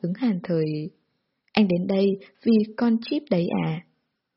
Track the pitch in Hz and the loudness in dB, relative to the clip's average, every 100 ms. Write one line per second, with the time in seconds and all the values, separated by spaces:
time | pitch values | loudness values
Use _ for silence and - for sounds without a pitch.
0 | 175 190 254 180 - 165 156 151 156 - | -6 -2 -2 -2 -2 -2 -2 -4 -8 -14
1 | _ _ _ _ _ 208 196 175 185 196 | _ _ _ _ _ 2 2 2 0 2
2 | 196 190 - _ 233 220 214 - 233 226 | 2 0 -8 _ 2 2 2 0 0 0
3 | - 294 - 180 175 - - 160 - _ | -2 -6 0 0 0 -2 -2 -4 -10 _
4 | _ _ _ | _ _ _